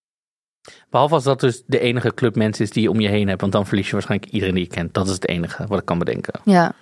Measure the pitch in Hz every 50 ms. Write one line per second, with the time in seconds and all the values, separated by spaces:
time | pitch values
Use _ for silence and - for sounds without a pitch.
0 | _ _ _ _ _ _ _ _ _ _ _ _ _ - - - _ _ - 120
1 | 139 147 165 151 123 139 131 123 143 127 117 - - - 131 120 - 120 120 123
2 | - 117 - - 127 113 101 113 107 107 104 - 113 101 - 113 107 98 95 110
3 | 107 101 104 104 101 101 95 90 - 98 98 107 98 - 117 101 95 - - 101
4 | - - 104 98 - - - 104 95 92 90 92 87 - - 90 85 82 - 104
5 | 92 98 95 90 - - 90 85 85 82 - - - - 98 90 - - 87 85
6 | 85 60 53 50 - - - - - 208 190 175 165 - - _